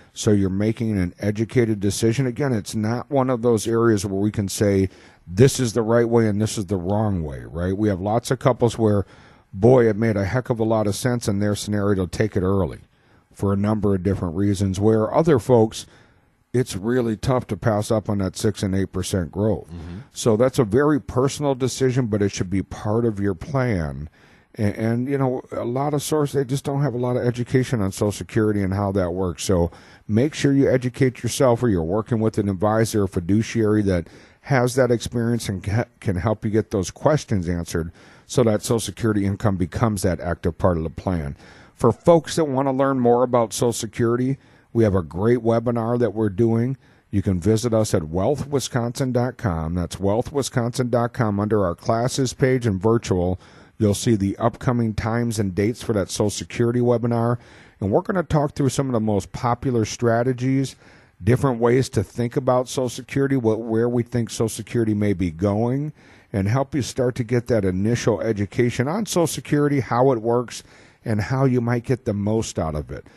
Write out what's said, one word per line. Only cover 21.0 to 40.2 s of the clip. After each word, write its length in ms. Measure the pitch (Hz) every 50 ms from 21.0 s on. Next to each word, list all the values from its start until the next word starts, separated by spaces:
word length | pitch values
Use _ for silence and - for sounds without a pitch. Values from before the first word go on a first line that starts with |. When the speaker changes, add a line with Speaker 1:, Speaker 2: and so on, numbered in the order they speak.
| - - - 127 131 135 - - 147 143 135
Speaker 1:
decision, 520 | 123 131 123 - - 131 131 120 135 127
but 160 | 110 104 101 101
it 80 | 98
should 180 | - - 107 90
be 140 | 98 95 87
part 420 | - - - - 107 104 117 117
of 160 | 117 107 98
your 140 | 101 101 92
plan. 720 | 85 - - 139 135 127 123 107 90 80 71 67 67 76 - - _ _ _ _ _ _ _ -
And, 200 | - 107 101 -
and, 320 | - 110 113 117 120 127 139
you 100 | 139 135
know, 240 | 135 127 127 131 - - -
a 120 | - 117
lot 280 | 117 120 131 139 151 147
of 100 | 143 -
sources, 300 | - 156 151 147 139 -
they 120 | 139 135
just 180 | 120 139 135 -
don't 160 | 147 139 139
have 140 | 147 135 113
a 40 | 123
lot 200 | 123 123 123 123
of 80 | 101
education 560 | 123 117 120 120 - - 135 127 - 131 113 95
on 100 | 98 -
Social 180 | - 110 104
Security 520 | 98 - 90 - - 113 107 107 104 101 98
and 100 | 92 95
how 180 | 101 101 98 98
that 180 | 98 92 87
works. 340 | 87 92 95 90 82 - -
So 260 | - 98 87 85 80 - - - - - - _ -
make 240 | 104 110 131 160 -
sure 220 | - - 143 139
you 160 | 139 135 90
educate 520 | 117 131 120 127 - - 139 131 117 - -
yourself, 400 | 113 - - 143 127 117 117 123
or 60 | 120
you're 140 | 98 85 80
working 380 | 82 95 110 107 - 120 110
with 180 | 110 110 - -
an 100 | 101 101
advisor 540 | 98 87 104 104 107 110 117 107 - 107 98
or 40 |
fiduciary 760 | 92 - 95 85 82 98 110 110 - - 117 107 104 107 107 104
that 260 | 98 92 87 82 - - - - - _ _ -
has 340 | - 139 127 123 127 120
that 140 | 139 127 120
experience 600 | 123 113 - - - 123 113 117 120 113 - -
and 120 | 98 90 85
ca-, 220 | 95 95 117 - - _ -
can 160 | - - 90
help 260 | 87 92 113 110 - -
you 80 | 110
get 200 | 101 110 101 -
those 200 | - 101 87 -
questions 600 | - - - 147 156 147 - - 113 95 85 85
answered 420 | 90 85 85 - - 85 80 85 - - - - - - _
so 180 | - - - 120
that 180 | 120 107 - -
Social 180 | - 123 113
Security 460 | - - 92 - 117 110 107 104 98
income 300 | 98 98 - - 107 98
becomes 440 | 87 92 85 - - 117 113 107 92
that 200 | - 95 85 -